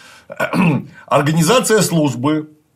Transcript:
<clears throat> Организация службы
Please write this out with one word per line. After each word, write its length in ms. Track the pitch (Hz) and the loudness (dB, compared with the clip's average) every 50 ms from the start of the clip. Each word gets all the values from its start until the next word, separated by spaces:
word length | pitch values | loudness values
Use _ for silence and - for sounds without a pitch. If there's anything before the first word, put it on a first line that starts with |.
| - - - - - | -20 -20 -20 -20 -20
<clears throat> 600 | - - - - - - - 185 170 139 110 - - - - - | -16 -8 -8 -6 -2 0 0 2 2 0 -2 -4 -10 -16 -20 -6
Организация 760 | - 123 139 143 143 160 170 160 170 233 254 - - 220 214 | -2 0 0 2 2 0 2 2 2 2 2 2 2 2 2
службы 720 | 175 - 175 165 151 139 117 120 123 147 156 156 151 - - _ _ _ _ | 2 0 0 0 0 -2 -2 -4 -2 -2 -2 -4 -4 -8 -16 _ _ _ _